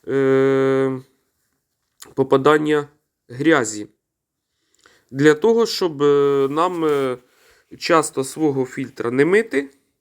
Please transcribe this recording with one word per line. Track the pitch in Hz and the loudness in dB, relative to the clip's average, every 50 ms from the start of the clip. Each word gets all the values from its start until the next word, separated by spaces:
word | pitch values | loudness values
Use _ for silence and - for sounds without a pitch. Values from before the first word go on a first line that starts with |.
| _ | _
е, | - 127 139 135 135 135 135 135 135 135 135 135 135 135 135 135 135 131 127 131 _ _ _ _ _ _ _ _ _ _ _ _ _ _ _ _ _ _ _ - - - | -4 -2 0 2 2 2 2 2 2 2 2 0 0 0 0 0 -2 -4 -8 -12 _ _ _ _ _ _ _ _ _ _ _ _ _ _ _ _ _ _ _ -20 -12 -4
попадання | - 135 135 139 135 135 147 151 151 151 151 151 147 143 - _ _ _ _ _ _ _ _ | -4 0 2 2 2 4 4 2 2 2 0 -2 -2 -2 -6 _ _ _ _ _ _ _ _
грязі. | 120 127 143 160 160 143 120 107 107 104 104 - _ _ _ _ _ _ _ _ _ _ _ _ _ _ _ _ _ _ _ _ _ _ _ _ | -12 -2 0 2 2 2 0 -4 -8 -12 -14 -16 _ _ _ _ _ _ _ _ _ _ _ _ _ _ _ _ _ _ _ _ _ _ _ _
Для | 120 135 143 156 151 | -4 4 4 4 4
того, | 151 - 226 226 233 226 | 4 2 2 2 2 0
щоб, | - - - 190 175 151 139 143 | 0 -2 -4 -4 -4 -2 0 2
е, | 147 143 143 143 143 139 139 135 135 | 4 4 4 2 2 2 0 0 0
нам, | 143 160 170 185 185 170 160 | 0 0 0 0 -2 -2 -2
е, | 156 147 143 135 131 123 123 _ _ _ _ _ _ _ _ _ _ - - | 0 0 0 -2 -4 -6 -8 _ _ _ _ _ _ _ _ _ _ -20 -14
часто | - - 170 160 151 156 - 135 131 | -2 0 0 0 0 0 -6 -6 -6
свого | 135 - 156 156 151 135 135 127 | -6 -6 -2 -2 -2 -2 -2 -6
фільтра | 127 - 143 135 120 _ - 113 120 | -6 -6 -10 -10 -12 _ -8 -8 -6
не | 123 131 143 | -6 -4 -4
мити, | 165 190 214 233 - - 269 277 269 _ _ _ _ _ _ | -2 -2 -2 -2 -2 -6 -8 -8 -8 _ _ _ _ _ _